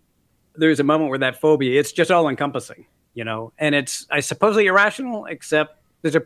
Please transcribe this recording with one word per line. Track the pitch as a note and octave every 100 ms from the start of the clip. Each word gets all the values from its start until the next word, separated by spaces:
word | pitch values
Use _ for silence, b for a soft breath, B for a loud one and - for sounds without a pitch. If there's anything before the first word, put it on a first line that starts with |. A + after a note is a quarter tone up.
| _ _ _ _ _ -
there's | D#3+ D3
a |
moment | C#3+ D#3 D3+
where | C3+
that | C3 B2+
phobia, | D#3 D3+ C3 C3+
it's | C#3+
just | - E3
all | F3 D3+
encompassing, | B2+ C#3+ C3 - - - _ _
you | A#2
know, | A2+ A2 A2+ -
and | D3+ C#3+
it's, | C3+ - -
I | D3
supposedly | - C3 G#3+ G#3+ G3+
irrational, | F#3+ G#3 - B3+ A3 -
except | E3 - D3+ D3 _ _ _
there's | D#3+
a | D#3